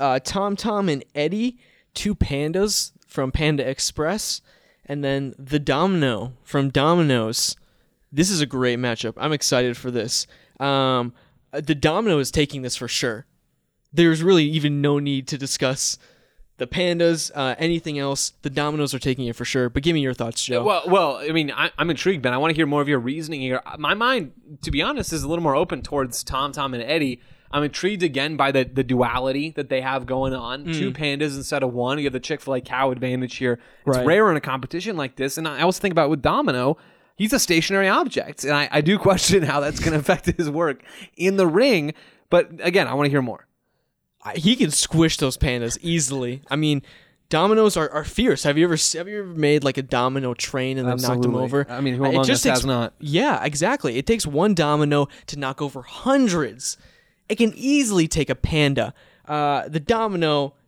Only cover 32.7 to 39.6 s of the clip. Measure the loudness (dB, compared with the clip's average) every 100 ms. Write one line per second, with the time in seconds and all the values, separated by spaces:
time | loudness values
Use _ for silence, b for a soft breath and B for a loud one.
32.7 | 0 0 0 -2 -2 -4 -2 -2 -2 b
33.7 | b -2 2 4 4 4 2 -2 -6 -6
34.7 | -8 -6 -6 -6 -4 -4 -4 -6 0 0
35.7 | 2 0 2 2 2 2 2 0 2 0
36.7 | 0 b b b -4 0 0 2 2 2
37.7 | 2 4 2 2 -4 -6 -6 0 0 2
38.7 | 2 4 4 4 4 4 4 4 0